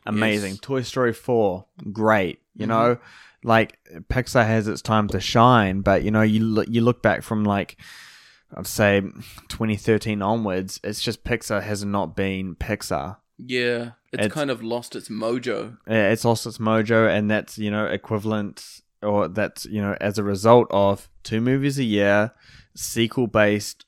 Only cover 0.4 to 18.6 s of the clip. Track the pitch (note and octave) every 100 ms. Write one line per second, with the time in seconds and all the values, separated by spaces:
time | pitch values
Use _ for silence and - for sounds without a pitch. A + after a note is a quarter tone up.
0.4 | G2+ G2 - C3+ A#2+ - B2 A2 - A#2+
1.4 | G#2 F2+ - - - G#2 A2 A2 F#2 -
2.4 | _ - G#2+ A2+ A#2 A#2+ - - - _
3.4 | - A2+ A2 - _ E2 - C3 B2 C3
4.4 | A2 A2+ G#2+ F2+ - A2 G#2 G2 - A#2+
5.4 | A#2 B2 G2 F#2+ G2 G2 F#2+ G#2+ A2 G#2+
6.4 | A2 G#2+ - A#2 A#2 B2 - F2 - A2
7.4 | G#2 G2+ F#2+ - - - - - - _
8.4 | _ - F#2+ - G#2 G2+ G2 - - -
9.4 | - - A2+ G#2 - A2 A#2 G#2 G2 A2+
10.4 | G#2+ F#2 F#2+ - - G#2+ - G#2+ - A#2
11.4 | - G#2 G2+ G#2 G2+ G2+ E2+ E2 G2 F#2+
12.4 | F#2+ E2+ - G#2 - D#2+ D2 G2+ _ -
13.4 | B2 B2+ A#2+ A#2+ A#2+ A2+ _ - G#2 D#3
14.4 | C#3+ A#2 A2 A#2+ A#2 - - A2 A2+ B2+
15.4 | B2 G#2+ A2 A#2+ - A2 G2+ A2+ A#2+ A2+
16.4 | A#2+ G#2+ A2 A2 G#2+ A2+ A2 F2+ G#2 G#2
17.4 | - - G#2+ G#2 G#2+ G2 - A2 G#2+ G#2+
18.4 | G2+ -